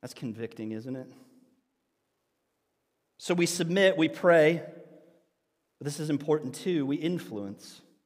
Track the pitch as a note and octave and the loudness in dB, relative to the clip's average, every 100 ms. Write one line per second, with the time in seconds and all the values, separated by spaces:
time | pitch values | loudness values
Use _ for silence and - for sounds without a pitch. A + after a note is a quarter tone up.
0 | B2+ - C3 G#2+ A2+ - A2 A2 B2+ C3 | -16 -10 -10 -8 -10 -8 -8 -8 -8 -10
1 | - - - _ _ _ _ _ _ _ | -12 -18 -20 _ _ _ _ _ _ _
2 | _ _ _ _ _ _ _ _ _ _ | _ _ _ _ _ _ _ _ _ _
3 | _ _ - F3 E3+ - F3 F#3 F#3+ F#3 | _ _ -4 0 0 0 0 4 4 4
4 | D#3+ D#3+ F3+ E3+ D#3 E3 - - - - | 0 2 6 8 8 4 -4 -16 -20 -20
5 | - _ _ _ _ _ _ _ C3+ D3 | -20 _ _ _ _ _ _ _ -10 -8
6 | D3+ C#3+ D3 D3+ B2+ B2+ G3 F3 C3+ D3 | -4 -2 0 0 0 -8 -2 -2 0 -2
7 | D#3 F3 - G#2+ G2+ G2+ - - _ _ | -2 -4 -6 -10 -10 -12 -16 -20 _ _